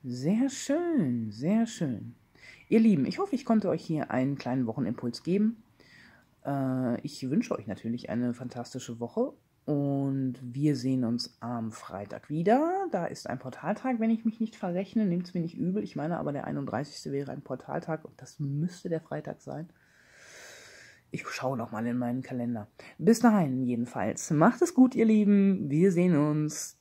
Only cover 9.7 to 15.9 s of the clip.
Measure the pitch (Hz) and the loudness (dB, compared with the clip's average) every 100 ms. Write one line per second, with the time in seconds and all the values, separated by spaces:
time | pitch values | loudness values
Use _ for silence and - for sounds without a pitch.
9.7 | 143 143 139 139 135 131 127 127 127 151 | -2 0 0 -2 -2 -2 -4 -10 -2 0
10.7 | 131 131 131 117 120 - _ 120 120 110 | 2 0 0 0 -2 -4 _ -8 -6 -6
11.7 | - - 95 104 - - 151 175 254 330 | -10 -12 -12 -10 -12 -6 -2 4 4 4
12.7 | 381 370 190 170 - - - 127 - 156 | -2 -2 -4 -4 -6 -8 -8 -8 -10 -6
13.7 | 214 262 233 226 226 226 - 220 - 185 | -4 -2 0 0 2 0 -2 -6 -4 -4
14.7 | 175 196 226 208 175 180 180 165 - 175 | -4 -2 0 2 0 -2 -4 -4 -2 -2
15.7 | 202 202 | -2 -4